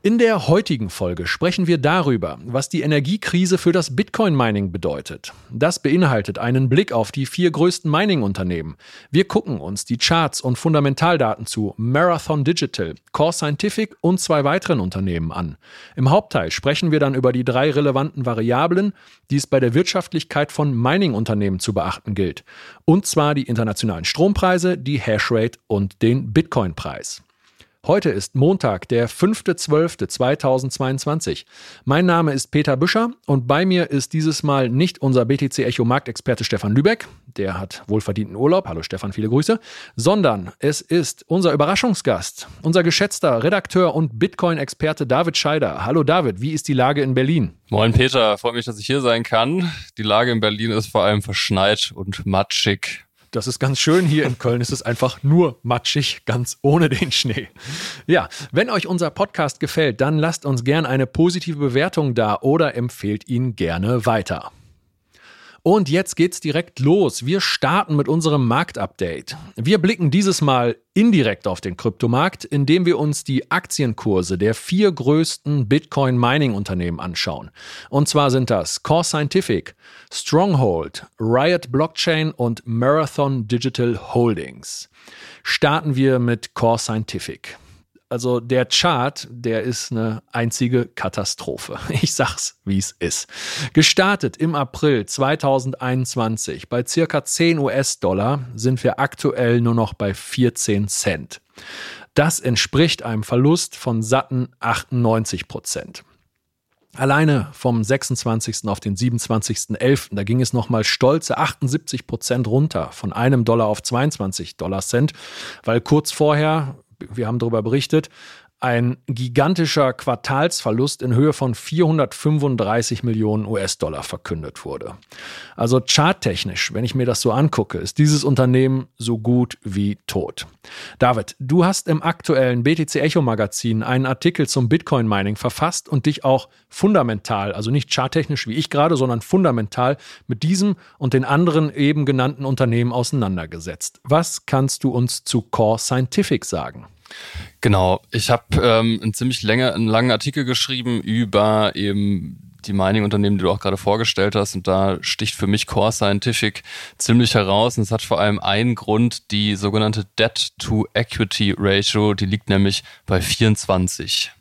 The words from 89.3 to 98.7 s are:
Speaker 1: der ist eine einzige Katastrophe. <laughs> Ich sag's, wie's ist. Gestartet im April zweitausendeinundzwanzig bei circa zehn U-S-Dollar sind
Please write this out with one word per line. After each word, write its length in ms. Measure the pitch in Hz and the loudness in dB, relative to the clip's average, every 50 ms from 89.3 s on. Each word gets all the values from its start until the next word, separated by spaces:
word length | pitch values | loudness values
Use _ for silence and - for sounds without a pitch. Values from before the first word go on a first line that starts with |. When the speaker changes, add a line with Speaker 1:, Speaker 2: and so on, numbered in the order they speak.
Speaker 1:
der 320 | 120 120 120 117 113 110 | -16 -8 -4 -2 -2 -2
ist 300 | 101 127 120 - - - | -2 -2 -4 -6 -6 -6
eine 320 | 123 113 110 110 110 113 _ _ | -4 -2 -2 -2 -4 -6 _ _
einzige 540 | - 117 117 117 - - 127 120 127 123 120 | -4 -2 -2 -2 0 -2 0 2 2 0 0
Katastrophe. 920 | - _ - - 95 - - 98 - - - - - 65 - - - - - - | -2 _ -6 -6 -4 -4 -4 -6 -6 -8 -8 -8 -8 -8 -8 -10 -12 -12 -12 -8
<laughs> 180 | - - 117 | -4 -2 -2
Ich 100 | - - | 0 -2
sag's, 460 | - - 131 107 - - - - _ _ _ | 0 -2 -2 -2 -2 -6 -8 -10 _ _ _
wie's 320 | 98 98 95 95 - - _ | -2 -2 -2 -2 -4 -6 _
ist. 300 | 90 82 - - - _ - - - - - - 151 123 | -6 -4 -4 -6 -8 _ -14 -12 -10 -8 -8 -8 -8 0
Gestartet 640 | - 165 151 - - - 185 196 202 196 - 127 - | 2 4 4 4 4 4 4 2 2 0 -2 -6 -2
im 200 | - 156 165 160 | -2 -2 -2 0
April 500 | 147 139 123 - - - 151 139 117 101 | -2 -4 -4 -4 0 2 2 2 2 0
zweitausendeinundzwanzig 1600 | - - - 135 135 151 156 - 139 135 135 123 131 127 - 127 127 127 131 127 - - 127 113 110 113 110 - - 69 - - _ | -4 -2 -2 0 0 0 0 0 0 0 0 0 -4 -8 -6 -4 -2 -2 -2 -2 -2 -2 -2 -2 -2 -2 -4 -6 -8 -8 -10 -8 _
bei 160 | 120 123 123 | -4 -4 -4
circa 400 | - - 165 165 156 - 147 - | -2 0 0 0 2 0 -4 -2
zehn 360 | - - - 165 170 165 156 | -4 -2 2 2 2 2 2
U-S-Dollar 800 | 139 127 - 135 131 - - _ - 92 95 95 104 120 143 143 127 123 117 | 0 0 0 0 0 -2 -4 _ 0 0 2 2 2 0 0 -2 -4 -10 -10
sind 260 | 107 110 127 | -2 0 0